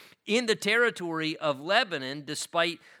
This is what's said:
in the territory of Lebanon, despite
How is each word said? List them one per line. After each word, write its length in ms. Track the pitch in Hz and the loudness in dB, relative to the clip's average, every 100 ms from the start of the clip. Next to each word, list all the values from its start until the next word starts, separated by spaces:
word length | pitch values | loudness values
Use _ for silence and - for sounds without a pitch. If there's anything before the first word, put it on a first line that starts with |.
| - _ | -20 _
in 220 | - 220 233 | 0 0 2
the 100 | 202 | 0
territory 800 | 202 226 233 - 175 160 156 160 | 2 4 4 0 -4 -2 -2 -2
of 220 | 156 135 | -2 -2
Lebanon, 640 | 156 214 220 160 131 147 | 2 2 2 -2 -6 -8
despite 560 | 147 147 - 170 170 165 - - | -8 -8 -4 0 0 -2 -14 -16